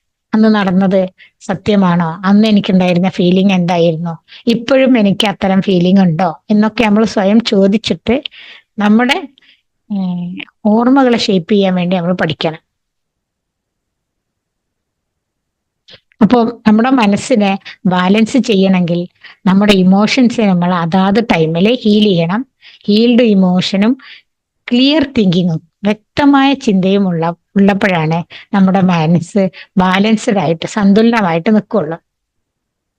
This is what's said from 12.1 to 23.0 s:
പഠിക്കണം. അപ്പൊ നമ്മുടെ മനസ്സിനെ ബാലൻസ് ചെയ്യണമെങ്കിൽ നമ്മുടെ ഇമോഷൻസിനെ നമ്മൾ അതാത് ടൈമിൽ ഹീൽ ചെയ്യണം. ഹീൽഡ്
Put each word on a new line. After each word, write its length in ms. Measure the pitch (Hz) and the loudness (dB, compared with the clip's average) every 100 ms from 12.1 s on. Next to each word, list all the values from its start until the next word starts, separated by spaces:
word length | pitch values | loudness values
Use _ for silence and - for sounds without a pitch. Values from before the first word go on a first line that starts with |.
പഠിക്കണം. 440 | 185 175 156 165 160 _ _ _ _ _ _ _ _ _ _ _ _ _ _ _ _ _ _ _ _ _ _ _ _ _ _ _ _ _ _ _ _ _ - _ - | -4 -4 -4 -6 -8 _ _ _ _ _ _ _ _ _ _ _ _ _ _ _ _ _ _ _ _ _ _ _ _ _ _ _ _ _ _ _ _ _ -20 _ -2
അപ്പൊ 220 | 202 247 226 - - | 0 2 0 -2 0
നമ്മുടെ 220 | 214 254 | 2 2
മനസ്സിനെ 720 | 262 202 208 - 240 202 196 - - 190 | 0 0 0 -2 0 0 -4 -10 -8 -2
ബാലൻസ് 520 | 180 185 214 220 269 | 0 2 2 0 0
ചെയ്യണമെങ്കിൽ 720 | 226 190 190 185 170 175 180 _ - - 185 | 0 0 2 0 0 -4 -6 _ -20 -6 0
നമ്മുടെ 280 | 190 208 | 2 2
ഇമോഷൻസിനെ 760 | 196 185 190 214 - 233 233 208 | 2 4 2 2 2 0 0 0
നമ്മൾ 280 | 175 175 180 | 0 0 -2
അതാത് 480 | 165 190 190 202 | -2 0 0 0
ടൈമിൽ 540 | 226 180 160 165 202 254 | 0 0 0 0 0 0
ഹീൽ 220 | 214 208 | 0 2
ചെയ്യണം. 420 | 208 175 165 208 277 _ - - | 2 0 -2 -4 -8 _ -20 -10
ഹീൽഡ് 400 | - 208 | -2 0